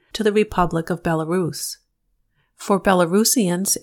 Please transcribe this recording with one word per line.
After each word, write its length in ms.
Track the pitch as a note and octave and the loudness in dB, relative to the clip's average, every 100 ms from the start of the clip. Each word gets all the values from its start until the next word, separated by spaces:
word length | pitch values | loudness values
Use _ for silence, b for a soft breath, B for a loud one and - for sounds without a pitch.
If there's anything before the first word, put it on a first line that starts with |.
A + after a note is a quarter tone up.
| b | b
to 100 | - | -2
the 80 | G#3+ | 2
Republic 600 | G#3 G#3 - E3 E3 E3 | 2 2 0 0 -2 -4
of 100 | E3+ | -4
Belarus. 760 | E3+ D#3+ D#3+ F#3 D#3+ - - - _ _ _ _ _ _ _ - | -2 -2 -2 -2 -2 -6 -10 -12 _ _ _ _ _ _ _ -8
For 240 | - F#3+ | -2 0
Belarusians 960 | G3+ F3+ E3 G3 A3+ C4 F3+ F3 F#3+ - | 2 2 2 2 2 2 0 0 -2 -2